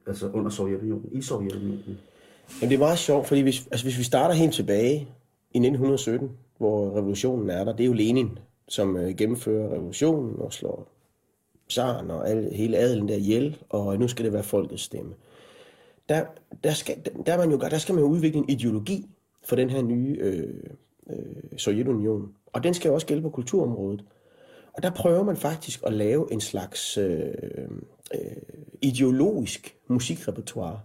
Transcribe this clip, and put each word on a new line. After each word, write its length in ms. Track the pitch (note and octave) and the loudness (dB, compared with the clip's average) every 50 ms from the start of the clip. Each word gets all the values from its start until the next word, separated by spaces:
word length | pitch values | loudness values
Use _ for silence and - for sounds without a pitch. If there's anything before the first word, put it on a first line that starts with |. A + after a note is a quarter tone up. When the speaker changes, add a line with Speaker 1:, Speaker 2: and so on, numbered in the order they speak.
| - | -10
Speaker 1:
altså 240 | - F#2+ - G2 G2 | -10 -8 -6 -6 -4
under 200 | G#2 G#2+ G2+ G2+ | -2 -2 -2 -2
Sovjetunionen, 580 | - - G2 G2 G2 F#2+ G#2+ A2 G#2+ G#2 - - | -2 -2 -2 -2 -2 -2 -2 -4 -4 -4 -6 -6
i 100 | - C3 | -8 -6
Sovjetunionen? 760 | C3 - C3+ G#2 G2 G2 G2 G2 G2+ G2+ G2+ - - - G2 - - _ _ _ - - - _ _ - - - | -4 -4 -4 -2 -2 -4 -4 -4 -4 -4 -6 -6 -8 -12 -12 -12 -14 _ _ _ -20 -20 -20 _ _ -14 -6 -2
Speaker 2:
Jamen, 100 | - B2 | 2 4
det 40 | C#3 | 4
er 40 | C3 | 6
meget 200 | D3 D#3 F3 E3 | 6 4 4 2
sjovt, 280 | - - C#3+ C#3+ C3+ - | 4 4 4 4 4 4
fordi 120 | C#3+ C#3 | 4 4
hvis, 260 | C3+ C3+ B2+ - - - | 4 4 2 0 -2 -6
altså, 160 | - A#2+ B2 | -4 -4 -2
hvis 120 | C3 B2 B2 | -2 -2 -2
vi 40 | |
starter 320 | B2 - - B2+ D3 E3+ F3 | 0 2 2 4 4 6 6
helt 200 | D#3+ E3 D3+ - | 6 6 4 4
tilbage 540 | - G2+ G2+ G2+ G#2 A#2 B2+ D3 D3 C#3 - - _ _ _ _ _ _ _ | 2 0 2 2 4 4 4 2 0 -2 -8 -16 _ _ _ _ _ _ _
i 80 | - B2+ | 2 4
nitten 200 | A#2+ C3 C#3+ B2 | 4 4 4 4
hundrede 200 | C3 C3+ C#3 C3 | 2 2 2 2
sytten, 320 | - A2+ A2+ C#3 C#3 B2+ A#2+ - - _ _ - | 0 0 -2 -2 -2 -6 -10 -12 -20 _ _ 0
hvor 380 | A2+ G#2+ G#2+ G#2 G2+ G2 G2+ | 0 2 2 2 0 0 0
revolutionen 540 | G#2 G2+ G2 G2+ G2+ - C3 B2+ A#2 G#2 F#2+ | 0 0 0 0 0 0 0 0 0 -2 -2
er 140 | F2 F2+ G2 | -2 -2 -2
der, 80 | A2+ | -2
det 80 | A2 A2+ A#2+ | 0 2 2
er 20 | |
jo 60 | B2+ | 4
Lenin, 460 | A#2+ G#2+ G#2+ A2+ A#2+ C3+ A#2+ G2+ - - - _ _ _ _ - | 4 4 4 4 4 4 2 0 -4 -8 -14 _ _ _ _ -6
som, 280 | - - G2+ G2 F#2 | -2 0 2 2 2
øh, 180 | F2+ F2 F#2 F#2 | 0 0 0 0
gennemfører 560 | - G#2 A2 B2 B2 - A2 A2 G#2+ G#2+ G#2 - | 0 0 0 0 0 0 0 0 0 0 -2 -4
revolutionen 600 | E2 E2+ E2+ - - D3 D#3+ D#3+ D3 B2+ A2 - - | -6 -6 -6 -2 2 2 2 2 2 0 -4 -6 -6
og 140 | - - | -8 -8
slår 400 | - - - - - - - - _ _ _ _ _ _ _ _ _ _ _ _ _ _ _ - | -8 -8 -6 -6 -6 -8 -12 -16 _ _ _ _ _ _ _ _ _ _ _ _ _ _ _ -6
zaren 380 | - A#2+ B2 B2+ A#2+ - F#2 - | -2 -2 0 0 -2 -4 -6 -6
og 180 | E2+ E2 - G2 | -6 -4 -2 0
al, 240 | A2 A2+ G#2+ - | 0 0 -2 -2
hele 240 | - G2+ A2 A2+ A2 | -2 -2 0 2 4
adelen 320 | - A#2 B2+ A#2+ G#2+ G#2 G2+ | 4 4 4 4 2 0 0
der 60 | G#2 | 0
ihjel, 440 | G2+ G2+ G2+ A2 A#2+ C#3 D3+ D3 - - - | 0 2 2 2 2 2 0 -4 -8 -10 -4
og 300 | - G#2 G2+ G2+ G2 G#2 | -2 -2 0 0 0 2
nu 100 | B2 A#2+ | 0 0
skal 160 | B2 A#2+ A2+ | 0 0 -2
det 80 | A2 | 0
være 100 | G2+ G#2+ | 0 -2
folkets 400 | G#2 - - G2+ F#2 - - G#2+ | -2 0 0 0 0 0 -4 -8
stemme. 300 | - - - - - - - - _ _ - - - - - - - - - _ _ _ _ _ _ - | -10 -10 -10 -10 -12 -12 -14 -18 _ _ -20 -20 -20 -20 -20 -20 -20 -20 -20 _ _ _ _ _ _ 0
Der, 160 | D3+ D#3+ - - - - _ - - - - | 0 0 0 -2 -8 -20 _ -20 -8 -2 0
der 80 | - | 0
skal, 240 | D3+ - - - - - - F#3+ - - - | 0 0 -2 -6 -6 -6 -6 -10 -8 -4 -2
der 60 | D#3+ | 0
er 60 | E3+ F3+ | 2 2
man 120 | F3 D#3+ | 4 4
jo, 80 | D3 B2 | 2 2
der 200 | - - D#3 D#3 | 0 0 -2 -2
skal 160 | - - F#3 | 0 2 2
man 100 | E3 C#3+ | 4 4
jo 60 | C#3+ | 4
udvikle 280 | D#3+ F3 D#3+ D#3 D3+ D3 | 4 4 2 2 2 2
en 100 | - - | 0 0
ideologi 580 | C#3 A#2 A#2+ A#2 G#2+ G#2+ G#2 F3 G3 G3 - - - _ _ _ _ _ - | 0 0 0 0 0 0 -2 -4 -4 -6 -6 -10 -18 _ _ _ _ _ -4
for 120 | - A#2+ | 0 2
den 140 | A#2+ B2+ B2 | 2 2 2
her 120 | C3 C3+ | 0 0
nye, 340 | B2 A#2 A#2+ A#2+ B2+ C#3 C#3+ - | 0 0 0 0 0 0 -2 -2
øh, 340 | - G2 F#2 E2 C2+ - - - - - - - _ _ _ _ - - | -2 -2 -2 -2 -4 -6 -8 -12 -14 -16 -18 -20 _ _ _ _ -14 -12
øh, 60 | - - - - - - - - - | -10 -10 -10 -10 -12 -14 -14 -14 -8
Sovjetunion, 720 | - - G#2+ G2+ A2 B2+ C3+ B2 G#2+ G#2 A2 G#2+ G2+ G2 G2+ - _ _ | -4 0 0 0 2 2 0 0 0 0 0 0 -2 -4 -8 -14 _ _
og 180 | _ - B2 C3+ | _ -4 -2 0
den 100 | F3 F3 | 0 0
skal 140 | F3 - D#3+ | 2 2 2
jo 60 | C3+ | 2
også 120 | D#3+ D#3+ | 2 2
gælde 160 | - D3 D3+ | 0 -2 -2
på 80 | D#3+ D3+ | -2 -4
kulturområdet. 760 | - C3 A#2+ - - F#3+ E3 B2 A2+ G2 G2 G2 G#2 G2+ - - _ _ _ _ _ _ - - - - - - - | -4 -6 -4 0 0 2 2 2 0 -2 -4 -4 -4 -6 -10 -14 _ _ _ _ _ _ -20 -20 -20 -20 -20 -16 -8
Og 60 | - | -4
der 80 | - F#3 | -2 -2
prøver 340 | F3+ - - F3 E3+ F#3 G3+ | 0 2 4 4 4 4 4
man 120 | G#3 E3+ | 2 0
faktisk 460 | - - D3 E3 D#3+ - - - - - | 0 -2 -2 -2 -4 -8 -10 -8 -4 -4
at 60 | - | -2
lave 400 | A2 G#2+ G#2 G#2+ B2 D3+ - - | 0 2 2 2 2 2 0 0
en 80 | A2+ G#2+ | -4 -4
slags, 580 | - - - G2 F2+ - - - - - - G#2 | -4 -4 -6 -6 -6 -8 -8 -8 -8 -4 -2 -2
øh, 220 | G2 F#2 E2+ D#2 D2+ C#2 - - - - - - - - - - - - - _ - - - | 0 0 0 -2 -2 -4 -6 -8 -10 -10 -10 -10 -10 -10 -10 -12 -14 -16 -20 _ -14 -10 -8
øh, 60 | - - - - - - - - - D3+ - - - | -8 -8 -8 -12 -14 -18 -18 -20 -20 -20 -20 -6 -2
ideologisk 920 | C3+ C#3 B2 B2 C#3 B2+ B2+ C3 D#3 G#3 A3 D#3 A2+ - - - - - - _ _ - | 0 0 2 4 4 4 4 4 4 2 2 0 -2 -4 -6 -10 -14 -18 -20 _ _ 0
musikrepertoire. 920 | B2 B2 - - E3 - - - F#2+ A#2 - - - A2+ F#2 E2 G2+ G#2 | 0 0 0 -2 -4 -6 -4 -6 -6 -6 -8 -10 -8 -6 -6 -6 -8 -10